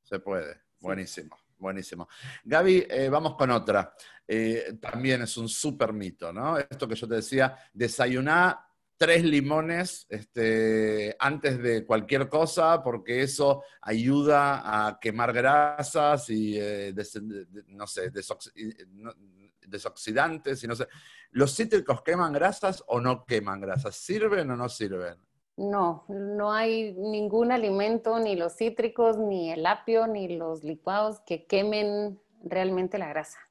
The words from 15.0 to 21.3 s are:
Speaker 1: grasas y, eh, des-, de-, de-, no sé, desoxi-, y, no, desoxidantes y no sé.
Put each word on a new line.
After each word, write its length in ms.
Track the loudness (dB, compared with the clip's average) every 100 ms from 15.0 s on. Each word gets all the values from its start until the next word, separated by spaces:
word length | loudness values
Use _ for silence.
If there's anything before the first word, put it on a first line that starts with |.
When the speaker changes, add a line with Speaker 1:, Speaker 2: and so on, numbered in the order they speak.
| -4 0 0
Speaker 1:
grasas 960 | 2 4 6 4 0 -2 2 4 2 0
y, 280 | -2 -2 -2
eh, 360 | -4 -6 -6
des-, 200 | -8 -10 -10 -10
de-, 180 | -12 -14
de-, 180 | -18 -20
no 180 | -16 -10
sé, 280 | -8 -6
desoxi-, 380 | -6 -10 -10 -14 -14
y, 300 | -12 -12 -18 -20
no, 100 | -20 -20 _ _ _ _ -16
desoxidantes 960 | -12 -12 -10 -4 -2 -2 -2 -6 -6
y 40 | -6
no 80 | -6
sé. 120 | -8 -12 -20 -20 -4